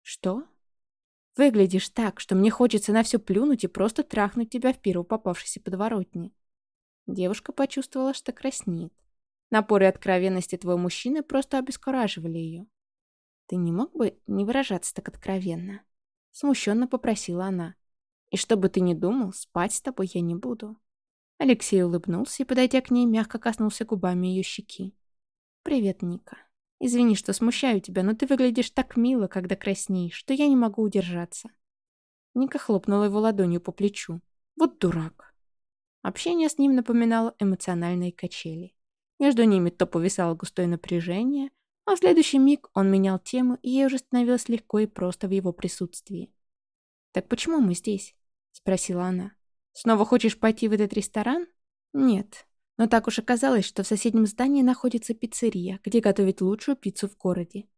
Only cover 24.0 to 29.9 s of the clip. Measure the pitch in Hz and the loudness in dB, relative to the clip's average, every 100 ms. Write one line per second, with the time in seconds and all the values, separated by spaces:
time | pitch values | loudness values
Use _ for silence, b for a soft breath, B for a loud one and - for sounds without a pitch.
24 | 180 180 180 185 185 - - - 190 _ | -2 -2 -2 -2 -6 -10 -14 -14 -14 _
25 | _ _ _ _ _ _ - 277 202 185 | _ _ _ _ _ _ -2 0 0 -2
26 | 175 175 - - _ _ _ _ 262 240 | -6 -8 -12 -20 _ _ _ _ -2 4
27 | 240 202 - 190 233 - 262 208 - 180 | 4 4 0 0 0 0 0 0 -2 -2
28 | 190 220 269 269 254 240 240 - 254 240 | 0 0 0 2 2 2 -2 -2 -2 0
29 | 240 254 190 190 180 190 - 196 - | 2 2 -2 -4 -4 -4 -2 -4 -2